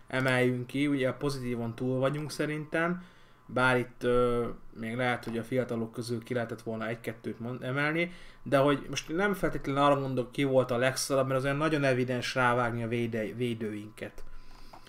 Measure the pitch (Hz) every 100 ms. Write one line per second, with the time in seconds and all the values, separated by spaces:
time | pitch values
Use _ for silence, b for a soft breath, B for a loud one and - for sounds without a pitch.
0 | b 127 131 127 127 123 123 135 147 139
1 | 127 120 143 135 123 120 117 117 127 127
2 | 135 147 147 - 151 151 151 165 170 180
3 | b b b b - 120 127 127 120 -
4 | 123 123 123 120 117 - - - 113 120
5 | 123 117 - 113 113 127 117 117 113 -
6 | 117 117 - 127 113 117 - 110 110 120
7 | 117 113 113 107 117 127 127 139 147 165
8 | 175 b b b 120 139 139 139 - 139
9 | - 165 202 185 156 147 143 139 143 139
10 | 135 127 117 - 139 131 123 120 131 127
11 | - 139 131 131 139 139 156 151 139 127
12 | 127 123 - 131 123 123 120 120 113 120
13 | 117 110 101 113 123 110 110 104 107 -
14 | 110 - - b b b b b